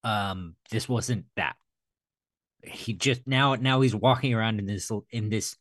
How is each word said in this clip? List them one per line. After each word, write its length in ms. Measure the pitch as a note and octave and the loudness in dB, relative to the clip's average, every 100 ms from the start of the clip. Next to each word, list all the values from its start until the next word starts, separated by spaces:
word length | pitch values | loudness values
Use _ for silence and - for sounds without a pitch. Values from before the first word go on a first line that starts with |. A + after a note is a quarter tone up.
Um, 500 | A2+ G#2+ G2 F#2 F2 E2+ _ | -2 -2 -2 -6 -10 -16 _
this 180 | A2 - | -6 -2
wasn't 360 | A#2+ - A2 - - | -2 0 -4 -4 -6
that. 200 | D#2+ - _ _ _ _ _ _ _ _ _ _ | -6 -6 _ _ _ _ _ _ _ _ _ _
He 300 | - - - | -20 -12 -8
just, 340 | F#2+ C#3 B2+ - | -2 0 0 0
now, 280 | C3 C#3 | 2 4
now 260 | C3+ C3 C3 | 4 2 4
he's 140 | C3 | 4
walking 400 | G#2+ A2+ B2 C#3 | 4 2 4 2
around 240 | A2+ A2+ G#2+ | 2 2 0
in 60 | G2 | -2
this, 260 | G2+ - G#2 - | -6 -4 -6 -6
in 180 | A#2 G#2+ | -4 -2
this 280 | G#2+ - - | -2 -4 -12